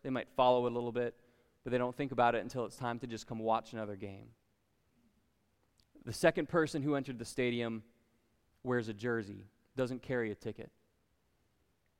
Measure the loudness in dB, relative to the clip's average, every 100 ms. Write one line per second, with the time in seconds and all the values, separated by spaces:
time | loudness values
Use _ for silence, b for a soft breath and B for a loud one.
0 | -4 -4 -2 4 6 6 4 0 -2 -2
1 | -2 -4 b b b b 0 0 2 -2
2 | -2 4 6 4 0 -4 -4 -4 -4 -4
3 | -6 -8 -6 -4 2 2 0 -6 -6 -8
4 | -10 -12 -18 -20 _ _ _ _ _ _
5 | _ _ _ _ _ _ _ _ _ -16
6 | -10 2 4 4 2 2 2 0 0 -2
7 | -2 -8 -8 -2 0 0 -2 -6 -10 _
8 | _ _ _ _ _ _ -2 0 0 -4
9 | -2 -2 -4 -10 -16 _ _ -4 -2 -4
10 | -4 -2 -2 -4 -8 -10 -12 _ _ _
11 | _ _ _ _ _ _ _ _ _ _